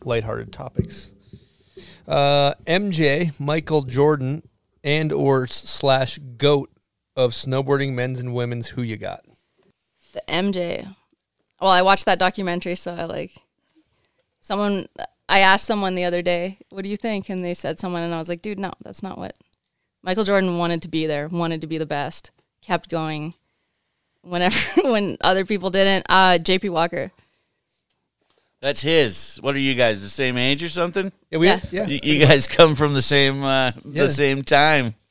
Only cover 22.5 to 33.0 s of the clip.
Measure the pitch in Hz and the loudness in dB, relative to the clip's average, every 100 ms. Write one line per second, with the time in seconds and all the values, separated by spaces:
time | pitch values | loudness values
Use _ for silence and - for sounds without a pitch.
22.5 | _ - 175 - 165 160 151 151 - _ | _ -4 -4 -4 -6 -6 -6 -8 -12 _
23.5 | _ _ _ _ _ _ _ 175 175 180 | _ _ _ _ _ _ _ -8 -2 0
24.5 | 214 - - 269 220 202 - 165 190 185 | 0 0 0 2 2 0 0 0 2 0
25.5 | 208 190 185 196 190 - 185 190 175 170 | -2 -2 2 4 4 4 6 6 4 4
26.5 | 190 202 170 170 160 160 _ _ _ _ | 0 0 -2 -2 -2 -8 _ _ _ _
27.5 | _ _ _ _ _ _ _ _ _ _ | _ _ _ _ _ _ _ _ _ _
28.5 | _ 135 143 139 165 123 92 - - 135 | _ -6 -2 0 2 2 0 -8 -8 -4
29.5 | 139 135 123 120 104 101 - 131 123 127 | -2 0 2 2 2 -6 -4 -2 0 0
30.5 | 143 165 160 175 196 190 - - 160 175 | 0 -2 -4 -4 -2 -6 -8 -8 0 2
31.5 | 185 - 180 208 143 147 147 147 147 - | 2 -2 -6 -4 -4 0 4 6 6 4
32.5 | - 165 135 151 139 | 6 6 6 0 2